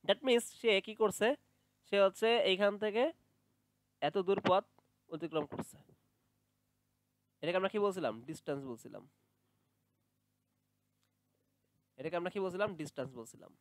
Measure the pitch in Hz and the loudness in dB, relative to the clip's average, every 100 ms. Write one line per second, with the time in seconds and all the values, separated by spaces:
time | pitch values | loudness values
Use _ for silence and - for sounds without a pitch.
0 | 175 208 269 240 - - 226 196 202 214 | 0 0 4 2 2 -4 2 2 0 0
1 | 214 - 214 294 _ _ _ _ _ 202 | 0 2 0 0 _ _ _ _ _ 4
2 | 196 - 220 233 - 185 202 202 214 208 | 4 4 2 4 2 2 2 0 -4 0
3 | 294 330 _ _ _ _ _ _ _ _ | -2 -2 _ _ _ _ _ _ _ _
4 | 147 196 185 196 196 185 - _ _ _ | -2 -2 0 2 4 4 2 _ _ _
5 | _ 160 160 156 - - - - _ _ | _ -10 -4 -4 -4 -8 -10 -14 _ _
6 | _ _ _ _ _ _ _ _ _ _ | _ _ _ _ _ _ _ _ _ _
7 | _ _ _ _ 151 180 190 214 202 185 | _ _ _ _ -2 0 0 0 -2 0
8 | 139 110 120 156 - 139 135 117 117 101 | -4 -4 -10 -12 -6 -6 -8 -12 -14 -18
9 | - _ _ _ _ _ _ _ _ _ | -20 _ _ _ _ _ _ _ _ _
10 | _ _ _ _ _ _ _ _ _ _ | _ _ _ _ _ _ _ _ _ _
11 | _ _ _ _ _ _ _ _ _ - | _ _ _ _ _ _ _ _ _ -12
12 | 147 170 175 202 190 180 208 170 147 - | -4 -4 -4 -4 -4 -2 -4 -4 -10 -8
13 | 131 127 113 - 85 _ | -10 -10 -18 -20 -20 _